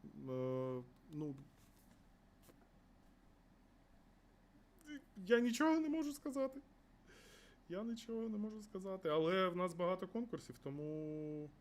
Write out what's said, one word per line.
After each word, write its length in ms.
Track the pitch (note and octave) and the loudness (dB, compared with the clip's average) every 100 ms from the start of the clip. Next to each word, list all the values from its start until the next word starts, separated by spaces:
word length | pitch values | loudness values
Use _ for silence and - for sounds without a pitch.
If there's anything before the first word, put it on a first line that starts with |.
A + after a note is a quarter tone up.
Е, 760 | - - C3+ B2+ B2+ B2+ C3 B2+ B2 - - | -16 -12 -4 -2 0 0 -2 -4 -8 -20 -12
ну. 260 | D3+ D3+ C#3 C3+ - - - - - - - - - - - - - - - - - - - - - - - - - - - - - - - - - D4+ D4 - - | -6 -6 -6 -12 -20 -20 -20 -20 -20 -20 -20 -20 -20 -20 -20 -20 -20 -20 -20 -20 -20 -20 -20 -20 -20 -20 -20 -20 -20 -20 -20 -20 -20 -20 -20 -20 -20 -16 -16 -14 -14
Я 240 | F#3 A#3 | 4 6
нічого 400 | A#3+ A#3 D#4 D#4+ | 6 4 6 6
не 80 | D#4 | 4
можу 240 | D#4 D4 | 0 0
сказати. 480 | C#4+ D4 C4+ C4+ C4+ - - - - - - - - - - - | -4 -6 -2 -2 -4 -18 -20 -20 -20 -20 -20 -20 -20 -20 -20 -8
Я 160 | F3 | -6
нічого 440 | A3+ A3+ - A3+ A3+ | -4 -6 -4 -4 -2
не 100 | G#3+ | -2
можу 240 | G#3+ G#3+ | -4 -6
сказати, 460 | G#3 F#3+ F#3+ F#3+ E3 | -10 -8 -6 -2 2
але 400 | D3+ D#3+ F#3 F#3 | 4 6 6 4
в 80 | F3 | 2
нас 180 | F3+ | 0
багато 340 | E3 F3 F#3 F3+ | 2 0 0 -2
конкурсів, 500 | A3+ A#3+ D3+ - C3 | -4 -4 -6 -8 -10
тому. 920 | C#3 C#3+ D3+ D#3 D3+ D3+ D3+ D3+ D3+ - | -8 -6 -4 -4 -4 -4 -4 -6 -8 -12